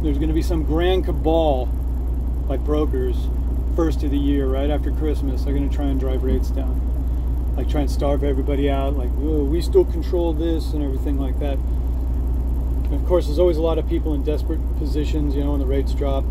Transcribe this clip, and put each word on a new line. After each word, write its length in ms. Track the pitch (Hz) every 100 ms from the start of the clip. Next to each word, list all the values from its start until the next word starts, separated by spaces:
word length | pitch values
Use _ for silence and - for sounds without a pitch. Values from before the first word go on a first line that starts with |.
there's 140 | 160 139
gonna 140 | 156
be 100 | 156
some 220 | 170 165
grand 400 | 143 156 175 185
cabal 600 | 180 170 156 165 160 131 123 - - - - - - - -
by 80 | 135
brokers 600 | 131 151 151 135 127 120 - - - - - -
first 260 | 165 -
of 80 | 151
the 80 | 139
year, 280 | 143 143 135
right 240 | 135 143
after 200 | 147 -
Christmas. 500 | - 151 135 139 123
They're 120 | -
gonna 140 | 139 139
try 180 | - 143
and 120 | 135
drive 240 | 135 127
rates 280 | 127 131 -
down, 300 | - - - - - - - - - - -
like, 120 | 120
try 120 | 135
and 100 | 131
starve 320 | - 143 143
everybody 480 | 143 135 135 139 143
out, 260 | 139 139 139
like, 140 | 123 123
Oh, 220 | 147 156
we 160 | 139 165
still 240 | - 190
control 480 | 175 - 143 180 170
this, 400 | 156 165 170 -
and 100 | 156
everything 360 | 143 131 147 139
like 200 | 139 -
that. 160 | 143 135
And 1400 | - - - - - - - - - - - - -
of 120 | 143 -
course, 200 | 175 -
there's 120 | 165
always 180 | 180 156
a 60 |
lot 160 | 165 160
of 100 | 147
people 260 | 165 147
in 80 | 147
desperate 380 | 139 151 - 160 - -
positions, 560 | 143 156 147 151 147
you 80 | 143
know, 100 | 143
when 80 | 143
the 60 | 131
rates 260 | 139 139
drop. 300 | - 143 139 135